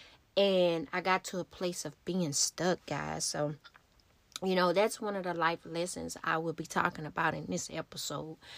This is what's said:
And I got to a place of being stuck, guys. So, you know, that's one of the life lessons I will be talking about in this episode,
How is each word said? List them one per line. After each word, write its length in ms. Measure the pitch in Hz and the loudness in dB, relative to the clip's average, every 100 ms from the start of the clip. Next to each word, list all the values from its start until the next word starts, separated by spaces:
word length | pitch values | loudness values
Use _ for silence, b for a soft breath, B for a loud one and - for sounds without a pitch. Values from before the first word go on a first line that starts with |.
| b b _ - | b b _ 2
And 500 | 202 185 175 165 151 | 4 6 4 2 -2
I 80 | 180 | -4
got 240 | 175 185 - | 0 0 0
to 140 | 185 | -6
a 40 | |
place 400 | 165 - 180 175 | -6 -4 -4 -4
of 220 | 151 - - | -8 -8 -4
being 260 | 185 165 | 0 0
stuck, 540 | 143 - - 175 170 - | 2 0 0 0 0 -2
guys. 400 | 147 151 160 - | -4 -4 -4 -2
So, 300 | 160 147 147 - - _ _ _ _ _ - | -2 -2 -4 -12 -20 _ _ _ _ _ -6
you 100 | 190 | 2
know, 200 | 185 180 | 4 6
that's 280 | 175 220 - | 6 4 2
one 140 | 214 202 | -4 -4
of 80 | |
the 100 | 180 | -2
life 280 | 170 165 170 170 | 0 2 0 -4
lessons 520 | 165 180 - 165 - | -4 -4 -4 -8 -6
I 140 | - 160 | -2 0
will 160 | 165 | 0
be 120 | 160 160 | -4 -4
talking 400 | 185 175 - 151 | 0 0 -2 -6
about 280 | - 165 | 0 0
in 120 | 156 - | 0 -4
this 220 | 175 - | -6 -4
episode, 640 | 156 160 156 - 143 156 160 B | -8 -8 -8 -8 -6 -8 -12 B